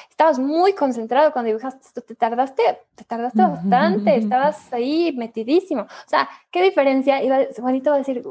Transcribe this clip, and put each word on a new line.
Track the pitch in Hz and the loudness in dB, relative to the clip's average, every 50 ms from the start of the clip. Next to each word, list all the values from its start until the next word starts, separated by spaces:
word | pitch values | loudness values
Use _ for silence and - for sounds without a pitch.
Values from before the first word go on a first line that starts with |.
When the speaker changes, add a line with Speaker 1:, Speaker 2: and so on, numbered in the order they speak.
| - _ | -20 _
Speaker 1:
estabas | _ - 302 320 285 254 | _ 2 2 4 4 2
muy | 262 285 311 330 359 403 392 | 0 0 2 2 2 2 2
concentrado | 392 294 269 240 233 226 226 240 269 311 302 302 | 0 -2 -2 -2 -4 -4 -2 2 4 2 2 2
cuando | 262 233 | -2 -4
dibujaste | 226 214 220 247 269 262 - _ | -4 -4 -4 -6 -10 -12 -14 _
esto, | _ - 240 | _ -18 -18
te | - - 226 | -16 -12 -4
tardaste, | - 233 226 233 247 269 269 269 - 466 - - - _ _ _ | -4 -2 -2 0 -2 -2 -2 0 0 0 0 0 -2 _ _ _
te | - - | -20 -14
tardaste | - 233 233 233 254 - - | -12 -8 -6 -6 -2 2 2
Speaker 2:
Ujú. | 370 330 | 2 2
Speaker 1:
bastante, | 285 165 175 196 240 254 302 330 381 415 202 - 285 | 2 -2 -2 2 2 2 2 2 0 0 2 2 2
estabas | 226 220 202 247 254 277 302 294 - - - 254 | 2 0 0 0 2 0 0 -2 -4 -10 -8 -6
ahí | 240 240 269 302 330 349 330 277 | -4 -2 -2 0 0 0 -2 -2
metidísimo". | 240 233 226 - 226 220 240 302 359 370 381 311 226 190 | -6 -8 -8 -8 -8 -2 0 0 0 0 0 -6 -6 -6
O | - - - - - | -8 -14 -18 -8 -2
sea, | - - 262 - - - _ - | 0 0 0 -2 -6 -20 _ -6
¿qué | - 349 | -2 0
diferencia? | 370 381 359 320 269 277 269 269 262 277 269 269 - | 0 2 2 2 2 2 2 0 2 0 0 0 0
Y | 262 | 0
va, | 262 269 269 269 - - | 0 0 0 -2 -4 -8
Juanito | 240 254 262 269 262 302 | -4 -4 -4 -2 0 0
va | 294 | 0
a | 277 | 0
decir, | 262 277 254 240 - 135 | -2 -4 -8 -8 -8 -12